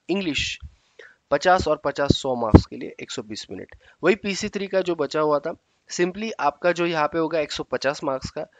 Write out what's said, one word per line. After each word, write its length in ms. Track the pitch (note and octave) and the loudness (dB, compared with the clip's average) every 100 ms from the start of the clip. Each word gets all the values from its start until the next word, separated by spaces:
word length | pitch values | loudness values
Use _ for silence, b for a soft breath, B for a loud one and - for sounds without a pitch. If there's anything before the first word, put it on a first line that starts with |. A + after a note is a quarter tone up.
| - | -4
English, 300 | F#3+ F3+ C3 - - - _ B B B B - | -4 -2 -4 -4 -8 -14 _ B B B B -2
पचास 360 | C#3+ F#3 F3+ D3+ | 0 4 4 2
और 140 | D3+ C#3+ | -2 -2
पचास 300 | C#3 C#3+ - | 0 2 2
सौ 200 | C#3 B2 | 0 -2
मार्क्स 300 | A2+ G2+ - | 6 6 6
के 120 | B2 | -6
लिए 180 | F2+ - | -12 -12
एक 100 | - | -12
सौ 100 | - | -10
बीस 240 | G#2+ G#2 - | -10 -10 -12
मिनट। 240 | F#2 G2 - b b | -14 -14 -20 b b
वही 120 | E3 G#3 | 2 2
पीसी 340 | G#3 F#3 G#3 | 0 -4 -4
थ्री 180 | G3 G3 | -4 -2
का 140 | F#3+ | 0
जो 140 | E3+ E3 | 0 0
बचा 240 | C#3 D#3 | 0 0
हुआ 200 | D3+ D3 | 2 2
था, 160 | D#3+ - _ _ - | 0 -10 _ _ -8
simply 420 | - F3+ F#3+ A3+ - | -2 -2 -2 -8 -2
आपका 320 | C#3+ - F3 | -2 0 0
जो 140 | E3+ E3+ | 2 0
यहाँ 220 | D#3+ D3 | 0 0
पे 120 | E3 | 0
होगा 200 | D#3 D#3+ | 0 -2
एक 120 | D3 | -4
सौ 120 | - | -6
पचास 400 | D3 B2+ C3+ D3 | -6 -4 -2 -2
मार्क्स 260 | D3 C3 - | -4 -4 -6
का, 160 | - D#3+ B | -10 -12 B